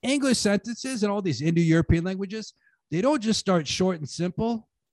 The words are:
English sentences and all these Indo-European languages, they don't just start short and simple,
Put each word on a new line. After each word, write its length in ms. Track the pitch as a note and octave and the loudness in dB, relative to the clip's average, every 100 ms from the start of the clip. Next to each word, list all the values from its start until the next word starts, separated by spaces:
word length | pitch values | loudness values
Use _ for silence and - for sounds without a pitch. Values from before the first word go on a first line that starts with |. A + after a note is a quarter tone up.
English 360 | A#3 C#4+ C4+ A#3+ | -2 0 2 2
sentences 640 | G#3 G3+ A3 A#3 C4 C4 | 2 0 -2 -10 -8 -2
and 80 | G#3 | -2
all 100 | G3+ | 0
these 200 | F#3+ A#2+ | -2 -2
Indo-European 600 | D3+ E3+ E3+ D#3+ D#3+ E3 | 0 2 4 4 4 2
languages, 500 | E3+ F#3+ G3 A3 G#3+ _ _ _ _ | 2 -6 -8 -10 -12 _ _ _ _
they 100 | D#3+ | -2
don't 200 | A#3+ D4+ | 0 0
just 180 | G#3+ A3 | 0 -2
start 280 | - F#3 D3 | 2 0 0
short 300 | - F#3 F3 | 0 0 -2
and 100 | D3 | -6
simple, 600 | - F3 - A3+ A#3 - _ _ | -6 -6 -2 -2 -4 -8 _ _